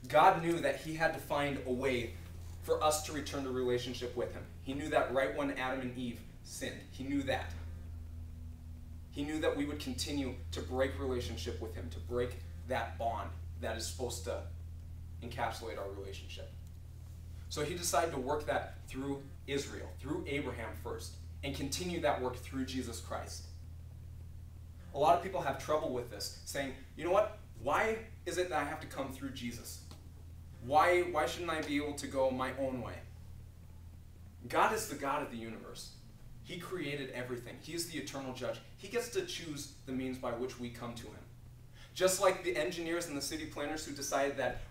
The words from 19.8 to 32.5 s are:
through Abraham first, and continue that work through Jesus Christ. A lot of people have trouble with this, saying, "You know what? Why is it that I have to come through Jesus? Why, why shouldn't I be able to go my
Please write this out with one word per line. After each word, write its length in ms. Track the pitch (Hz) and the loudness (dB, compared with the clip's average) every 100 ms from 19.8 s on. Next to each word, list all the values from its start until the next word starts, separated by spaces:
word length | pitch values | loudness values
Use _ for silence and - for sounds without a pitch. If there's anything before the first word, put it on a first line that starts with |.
| - - | -8 -8
through 260 | - 175 143 | -2 -2 0
Abraham 420 | 139 127 117 110 113 | 0 0 -2 -4 -4
first, 320 | 117 113 - - - - | -6 -6 -6 -8 -10 -6
and 140 | 139 139 | -4 -2
continue 440 | 135 - 180 170 | -2 0 0 2
that 200 | 151 123 | 4 4
work 140 | 127 123 | 2 -2
through 300 | - 139 127 | -4 -2 0
Jesus 340 | 127 117 113 | 0 -2 -4
Christ. 460 | - 117 - - - - - - - - - - - - - - - - - | -4 -4 -4 -8 -8 -10 -10 -10 -10 -10 -10 -10 -10 -10 -10 -12 -12 -12 -6
A 40 | 139 | 6
lot 180 | 156 175 | 10 10
of 80 | |
people 160 | 185 180 | 8 0
have 220 | 147 - | 2 0
trouble 300 | - 151 147 | 4 4 4
with 180 | 123 120 | 0 -2
this, 300 | 104 - - | -4 -6 -6
saying, 280 | - 143 135 120 - 127 | -6 -2 -2 -4 -10 -4
"You 80 | |
know 80 | 165 | 6
what? 260 | 196 214 - - - | 8 8 2 -12 -4
Why 380 | 117 185 220 220 - - | 2 4 4 2 -4 -8
is 140 | - 170 | -4 0
it 120 | 180 | 2
that 100 | 151 | 2
I 40 | |
have 160 | 143 156 | 2 -2
to 60 | - | -6
come 260 | - 131 | -4 -4
through 180 | - 139 | -4 -6
Jesus? 520 | 120 120 117 - - - - - - - - - - | -4 -4 -6 -8 -10 -10 -12 -12 -14 -14 -12 -12 -10
Why, 380 | 123 147 170 180 | 4 8 10 8
why 240 | 175 151 165 | 6 4 2
shouldn't 240 | - 175 | 2 0
I 120 | 160 | 0
be 140 | 147 147 | 2 2
able 180 | 147 | 2
to 120 | 143 143 | -2 -2
go 240 | 135 131 | 4 6
my 220 | 127 131 | 6 0